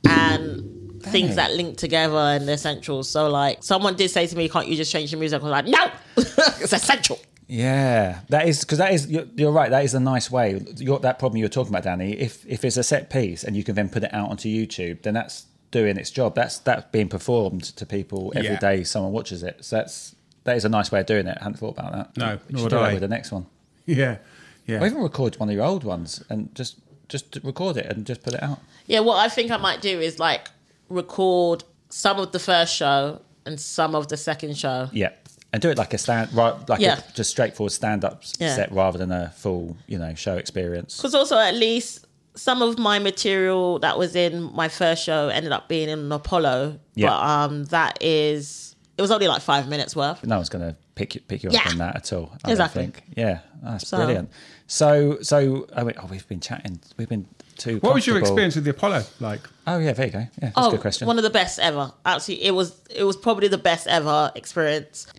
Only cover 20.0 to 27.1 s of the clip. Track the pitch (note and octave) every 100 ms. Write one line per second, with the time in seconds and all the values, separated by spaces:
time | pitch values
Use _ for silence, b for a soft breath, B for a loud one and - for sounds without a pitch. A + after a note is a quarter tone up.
20 | - _ _ _ - B2 G#2+ A2 G2+ G2+
21 | F#2 G#2+ F2+ - G2+ - A2 - F2+ -
22 | - - A#2 G#2 - C3+ A#2 A#2 G#2+ G2+
23 | G2 A2+ - G2 F2 _ _ _ - C#3
24 | C3 G#2+ B B B B - A2 F#3+ C#4+
25 | F3+ - B2 - G#2+ G2+ C3 F#3+ A#2+ F2
26 | E2 - - G#2+ G#2+ - B2+ - _ -
27 | _